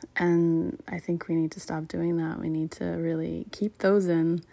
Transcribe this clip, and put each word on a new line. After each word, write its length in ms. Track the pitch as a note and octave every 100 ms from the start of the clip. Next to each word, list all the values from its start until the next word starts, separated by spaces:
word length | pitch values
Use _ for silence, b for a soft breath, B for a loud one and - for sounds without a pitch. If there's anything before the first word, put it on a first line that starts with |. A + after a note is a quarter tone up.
| -
and 680 | - F3 E3+ E3+ E3 - - -
I 120 | F3
think 260 | - E3+ -
we 80 |
need 160 | E3 D#3+
to 100 | F#3
stop 280 | - D#3+ D#3+
doing 280 | E3+ E3+ E3+
that. 200 | D#3+ -
We 100 | D#3+
need 220 | D#3+ D#3+
to 120 | -
really 640 | F3 E3+ E3 D#3+ E3 E3 -
keep 280 | - G#3 -
those 280 | F#3+ G3+ F#3
in 380 | E3 E3 E3+ B